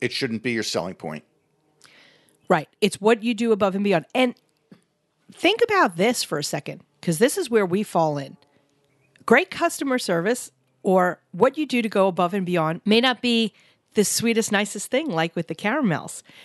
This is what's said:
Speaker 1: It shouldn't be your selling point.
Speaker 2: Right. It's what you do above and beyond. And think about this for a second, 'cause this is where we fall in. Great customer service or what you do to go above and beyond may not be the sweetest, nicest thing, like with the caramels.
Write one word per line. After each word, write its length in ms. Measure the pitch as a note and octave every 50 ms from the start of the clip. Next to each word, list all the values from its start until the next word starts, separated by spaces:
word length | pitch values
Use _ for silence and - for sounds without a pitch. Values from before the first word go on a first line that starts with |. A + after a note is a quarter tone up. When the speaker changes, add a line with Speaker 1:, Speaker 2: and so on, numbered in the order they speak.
Speaker 1:
It 100 | B2+ A#2+
shouldn't 300 | - - C#3 A#2+ A2+ G#2+
be 100 | A#2 B2+
your 120 | A#2 A2+ G#2
selling 320 | - - G2+ E2 F#2 F2+
point. 280 | - - D#2 D#2 D2+ - _ _ _ _ _ _ _ _ _ _ _ - - _ - - _ _ _ _ _ _ _ _ -
Speaker 2:
Right. 220 | F#3 D#3 C#3+ - _ _
It's 180 | - G3 - -
what 220 | G3 A3 A#3+ G#3 G#3+
you 100 | A#3+ A#3
do 180 | G3+ A#3 A#3
above 240 | A3 F#3+ G#3 F#3+ F#3
and 80 | G3 G3+
beyond. 220 | G3+ F#3 D#3+ C#3 - -
And 200 | B3+ B3+ B3 - - _ _ _ _ _ _ - _ _ _ _ _ _ _ _ _ _ -
think 300 | - - - F4 G#4+ A4+
about 360 | A#4+ A4 G#4 F#4 D#4+ A3 E3 E3
this 260 | G3 A#3+ A#3+ - -
for 160 | - E3 D3
a 40 | D3+
second, 380 | - - D3 - D3 D3 - - _ _ _
'cause 180 | - F3+ D#3+ D3+
this 180 | A3+ D4 - G4+
is 120 | E4+ A3+
where 160 | A#3 G#3+ G3
we 180 | F3 F3 G#3 G#3
fall 340 | - - F3 D#3+ D#3 D3 C#3+
in. 200 | C#3 C3+ - - _ _ _ _ _ _ _ _ _ _ _ _ _ _ _ _ _
Great 260 | - A3+ C4+ F#4 -
customer 480 | - - E4+ E4+ - - D#4 C4+ B3+ B3
service 520 | - - F3 E3 E3+ G#3+ B3+ - - - - _ _ _ _ _
or 400 | - G3+ F#3 F#3 F3+ F3+ D#3 - _ _
what 260 | - F3 A3+ C4+ C4+ D#4
you 100 | D#4 B3+
do 140 | B3+ A#3+
to 80 | A3 G#3+
go 180 | - G3+ F#3+ G3
above 260 | F3 F#3 F3 E3+ G#3
and 120 | G3+ F#3
beyond 360 | F3 F3 E3+ D#3 D#3 E3 - -
may 140 | G3+ G#3+ A#3
not 220 | B3 C4 B3 -
be 320 | - A#3+ A#3 A3+ A3+ G3+ - _ _ _ _ _ _ _ _
the 100 | G#3+ G3
sweetest, 480 | - - - G#3+ A#3 A3 A3+ A3 -
nicest 380 | G#3+ G3 G#3 - - G#3 - -
thing, 200 | - C4+ E4 C#4+
like 260 | E3+ D#3+ E3 E3+ -
with 120 | F3 E3 -
the 80 | E3
caramels. 680 | - - G#3 B3 D#4 C#4 F#3+ D3+ B2 D#2+ - - - - - - -